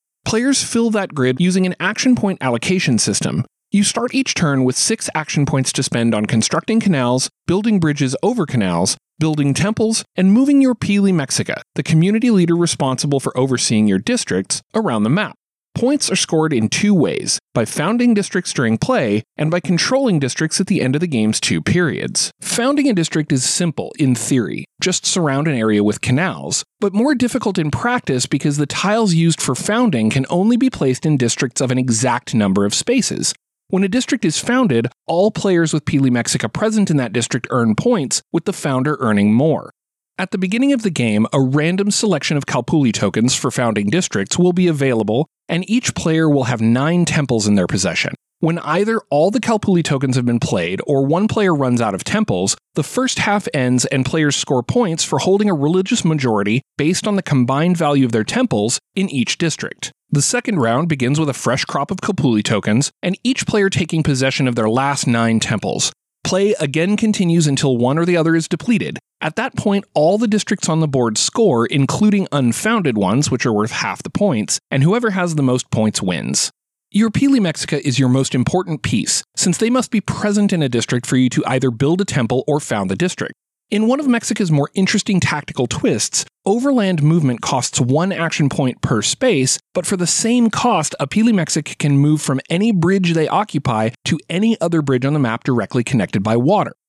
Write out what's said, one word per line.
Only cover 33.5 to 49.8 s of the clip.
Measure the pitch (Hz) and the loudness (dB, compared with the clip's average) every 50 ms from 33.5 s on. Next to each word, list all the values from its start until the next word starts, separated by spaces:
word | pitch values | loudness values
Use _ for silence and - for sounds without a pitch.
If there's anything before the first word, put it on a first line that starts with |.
| _ _ _ _ | _ _ _ _
When | 190 185 202 | -2 0 0
a | 190 | 0
district | 190 262 - - 285 240 - | 0 -2 -2 -2 -2 -2 0
is | 165 151 - | -2 -2 -2
founded, | - - 240 262 254 180 120 117 113 120 - _ _ - | -2 0 0 2 2 2 2 2 0 -2 -4 _ _ -4
all | 165 175 202 214 | 0 2 2 2
players | - - - 202 185 170 165 151 - | 0 0 0 0 2 2 2 2 0
with | 156 - | -2 -2
Pili | - - 135 139 127 | 0 0 2 2 2
Mexica | 120 120 113 - - 131 - 107 | 2 2 0 -2 -2 -4 -4 -4
present | - - 208 220 214 214 196 - | -4 -2 -2 0 2 2 2 2
in | 160 139 | 2 0
that | 123 110 95 | 0 -2 -2
district | 120 110 - - 123 - - | -4 -4 -2 -4 -6 -4 -2
earn | 127 123 117 110 104 | 0 2 2 2 2
points, | - - 123 - 180 139 113 - - - _ | 2 2 2 2 0 0 -2 -4 -6 -6 _
with | - 170 - | -4 -4 -2
the | 214 185 | -4 -4
founder | - - 147 135 127 131 151 147 - | -4 -2 -2 -2 0 0 0 -2 0
earning | 131 110 104 101 101 104 107 | 0 2 2 4 4 4 4
more. | 120 143 160 139 - - - - _ _ _ _ _ _ _ _ - | 4 4 2 2 0 -4 -8 -18 _ _ _ _ _ _ _ _ -8
At | 190 - | -6 -6
the | - 190 | -4 -4
beginning | 185 185 214 233 269 277 285 | -2 -2 0 0 2 2 2
of | 240 220 | 2 0
the | 196 | -2
game, | 151 - 123 113 104 104 110 - - | -2 0 0 2 2 2 2 2 2
a | 143 | 2
random | 135 127 135 151 147 165 180 190 202 208 | 2 2 2 2 2 2 0 0 0 0
selection | 196 - - 214 175 139 - - 165 143 | 0 0 0 0 0 0 0 -2 -2 -2
of | - | -2
Calpulli | - - 131 120 - 165 156 139 117 101 | -2 -2 -4 -2 2 2 2 4 2 2
tokens | - 110 98 - 110 113 127 - | 0 0 -2 0 2 2 2 0
for | - - 131 | 0 -2 -2
founding | - - 123 117 107 104 101 101 | -2 0 0 0 0 0 0 0
districts | 147 180 180 - - 104 98 - - - | 0 0 0 -2 -2 -4 -4 -2 0 2
will | 180 180 175 | 2 2 2
be | 185 180 175 | 2 2 2
available, | 160 135 143 131 120 113 104 104 107 127 156 - _ _ _ - | 2 2 0 0 2 0 0 0 0 0 -2 -4 _ _ _ -6
and | 165 170 185 185 | -4 -4 -2 0
each | 220 254 - - - | -2 -2 -2 -2 -4
player | - - 170 160 160 160 156 | -4 -2 0 2 2 4 4
will | 143 139 123 | 4 2 2
have | 117 127 107 | 0 0 0
nine | 110 113 117 127 139 160 175 175 170 | 2 2 2 2 2 2 2 2 2
temples | - - 165 143 123 123 110 101 104 | 2 0 0 0 0 0 0 2 2
in | 104 | 2
their | 98 90 | 2 2
possession. | - - 98 95 87 82 - - - - - _ _ _ _ | 0 0 -2 -2 -2 -2 -4 -4 -6 -6 -10 _ _ _ _
When | - 160 170 170 | -2 -2 -2 -2
either | - 143 156 185 208 226 226 220 - - | -4 -2 -2 0 0 0 -2 -4 -4 -2
all | 143 147 160 196 | 0 2 2 2
the | 220 254 | 2 0
Calpulli | - - 226 208 - 202 185 170 | 0 0 -2 0 2 2 2 2